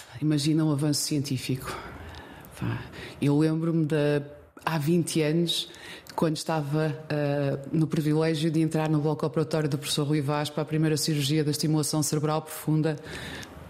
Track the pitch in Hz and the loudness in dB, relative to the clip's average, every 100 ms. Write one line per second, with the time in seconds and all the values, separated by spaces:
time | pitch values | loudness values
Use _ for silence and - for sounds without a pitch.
0 | - - 151 151 147 156 156 139 151 143 | -12 -2 2 2 4 4 4 2 2 0
1 | - 151 135 127 - 127 - - - - | 0 -2 -2 -2 -2 -4 -4 -10 -12 -14
2 | - - - - - - 117 117 - - | -14 -16 -16 -18 -16 -8 -4 -4 -8 -14
3 | - - 143 143 156 160 165 165 151 156 | -12 -2 2 4 2 2 0 0 2 2
4 | 147 147 139 - - - - 160 143 175 | 2 2 -2 -14 -20 -8 -4 0 2 2
5 | - 165 151 165 170 - - - - - | 2 0 2 2 0 -2 -4 -12 -16 -16
6 | - - 165 151 - 160 143 156 156 139 | -8 0 0 0 -2 -2 0 0 0 -2
7 | - 151 143 143 139 139 - 165 160 160 | -4 0 0 2 0 -2 -2 0 2 2
8 | 151 151 160 156 165 156 156 156 156 156 | 2 2 2 2 2 2 2 2 2 2
9 | 151 151 156 165 156 160 151 139 - - | 2 0 0 0 0 0 0 -2 -2 -2
10 | 143 156 139 147 147 - 147 156 156 151 | 0 2 2 0 0 -4 -2 2 2 2
11 | - 147 139 156 147 147 160 156 147 156 | 2 0 2 2 2 0 2 2 2 0
12 | 147 151 151 156 156 - - 156 156 147 | 2 0 0 0 -2 -6 0 2 2 -2
13 | - - - - - - | -8 -12 -10 -12 -14 -16